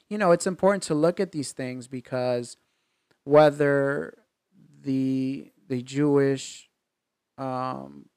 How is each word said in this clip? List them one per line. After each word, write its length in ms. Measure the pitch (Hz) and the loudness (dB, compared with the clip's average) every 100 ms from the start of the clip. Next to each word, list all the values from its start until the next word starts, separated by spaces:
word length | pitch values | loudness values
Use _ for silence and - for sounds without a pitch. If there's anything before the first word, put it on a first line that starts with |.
| - | -10
you 100 | 208 | 0
know, 120 | 185 | 2
it's 160 | 175 190 | 2 0
important 360 | 175 190 202 | 0 0 0
to 100 | - | -2
look 240 | 147 165 175 | 0 0 0
at 120 | 190 | -4
these 200 | 156 131 | -6 -10
things 360 | - 127 127 123 | -10 -10 -12 -12
because 680 | 131 - 127 123 123 120 - _ _ _ _ _ _ | -14 -8 -4 -2 -2 -6 -16 _ _ _ _ _ _
whether 920 | 139 147 151 143 143 139 139 147 - - _ _ _ _ _ 143 | 4 8 8 6 2 2 0 -2 -8 -14 _ _ _ _ _ -12
the, 680 | 139 135 131 131 131 139 - _ - | -4 -2 -2 -2 -4 -8 -14 _ -8
the 140 | 127 | -8
Jewish, 880 | 123 135 147 139 139 135 - - _ _ _ _ _ _ _ - | -4 0 2 4 2 0 -8 -18 _ _ _ _ _ _ _ -12
um, 680 | 135 127 127 131 - 71 - | -8 -6 -6 -8 -14 -20 -20